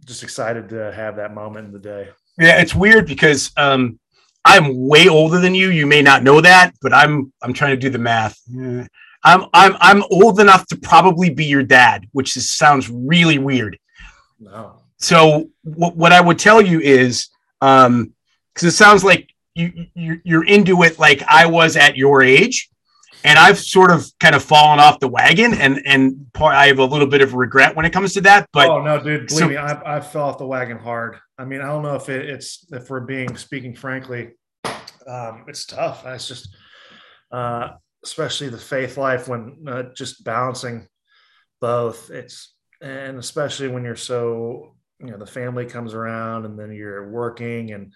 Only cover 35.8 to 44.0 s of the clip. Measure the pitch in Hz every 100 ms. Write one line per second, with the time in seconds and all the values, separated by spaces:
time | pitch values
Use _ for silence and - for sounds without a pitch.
35.8 | 156 123 127 127 - 123 - _ _ _
36.8 | _ _ _ _ _ 123 120 120 123 _
37.8 | _ _ - - 147 - 143 113 - 135
38.8 | 127 139 135 127 131 120 113 151 151 127
39.8 | 127 - 131 - - 113 127 120 123 117
40.8 | _ _ _ _ _ _ _ - 120 120
41.8 | 117 110 _ - - - - _ _ _
42.8 | 139 135 135 131 120 160 139 - 135 123
43.8 | 120 117